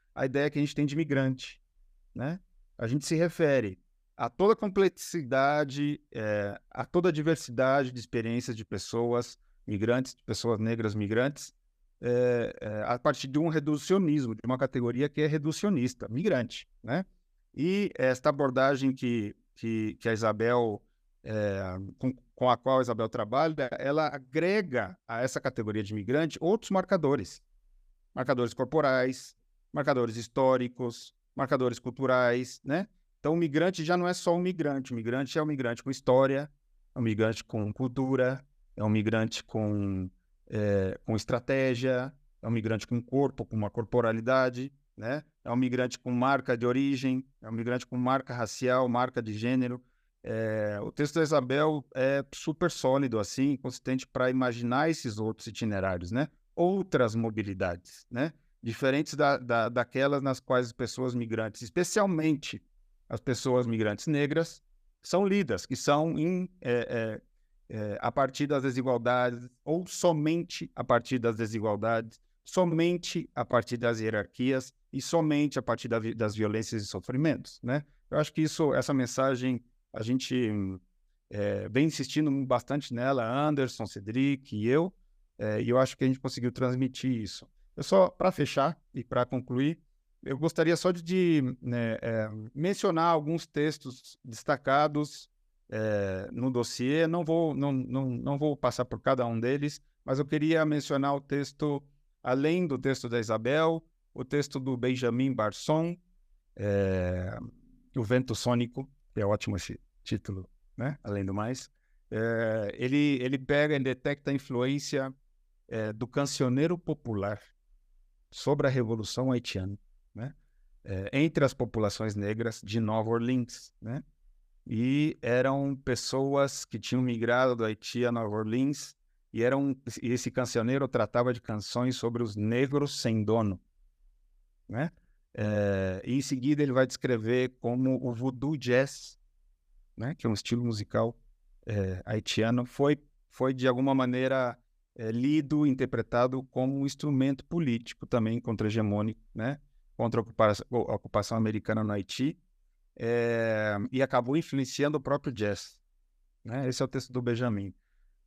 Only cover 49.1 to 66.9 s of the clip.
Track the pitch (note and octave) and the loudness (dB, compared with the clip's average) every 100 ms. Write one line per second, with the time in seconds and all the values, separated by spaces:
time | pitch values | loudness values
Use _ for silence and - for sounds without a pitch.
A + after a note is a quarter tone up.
49.1 | B2 A2 G#2 A#2 C3 B2 B2 _ _ _ | -2 -4 -4 0 0 0 -4 _ _ _
50.1 | _ - A2 A2 A2 G#2 G#2 G#2+ - D3 | _ -8 -4 -2 -2 -2 -4 -6 -2 0
51.1 | E3 D3 D3+ B2+ C#3 D#3 D3+ - - C3 | 2 4 2 2 2 2 0 -6 0 0
52.1 | C#3 C3+ - - D3+ F3 - C3 C3+ C3+ | 0 -4 -8 -6 -2 -2 0 2 2 2
53.1 | A2 G2+ - C#3 C3 C3 - - C3 - | 0 -2 0 0 0 -4 -8 -4 -4 -4
54.1 | C3 B2+ C3 B2+ A#2 A#2+ B2+ D#3+ D#3+ B2 | 0 2 2 0 0 -2 0 0 0 -4
55.1 | G#2 A2 A2 - G#2 A2+ G2 F#2+ F2+ F2 | -4 -4 -6 -10 -6 -2 0 0 -2 -4
56.1 | A#2+ D3+ _ _ - F3 G3 - C#3+ A#2 | -4 -4 _ _ 0 2 2 0 2 4
57.1 | A2+ A2+ G#2+ G2+ F#2 F#2 F2 - - - | 2 -2 -2 -4 -2 -2 -2 -10 -20 -12
58.1 | A#2+ D#3 - _ _ A#2 A2 C3+ C#3 D3+ | -4 -4 -4 _ _ -8 0 2 2 0
59.1 | C#3+ C#3+ C3+ B2 A#2 A2+ A#2+ A#2+ C3 C#3 | 2 2 2 0 0 2 0 -2 0 2
60.1 | C#3+ C3+ B2+ - B2+ B2 - A#2+ - B2+ | 2 0 -4 0 0 0 -4 -6 -4 -2
61.1 | A#2+ A#2 A2 A2 - A2+ F3 F3 A3 G3 | -2 -2 -2 -4 -6 -6 -2 0 2 2
62.1 | D#3+ D#3 C#3+ - G#2+ _ _ _ _ - | 2 2 0 -2 -12 _ _ _ _ -10
63.1 | A2+ - A#2+ C3 B2+ A#2+ A2 G#2+ G2+ - | -8 -2 -2 2 2 2 0 0 0 -2
64.1 | D3 C#3+ D#3 E3 - _ _ _ _ - | 0 2 0 -2 -6 _ _ _ _ -2
65.1 | F3 G3 G3+ D3 G2 - B2+ - D3 D#3+ | 2 4 2 2 -2 -4 -4 2 2 2
66.1 | D3+ D#3+ F#3 F3+ - C3 A#2+ A2+ | 0 0 -2 -4 -8 -2 0 0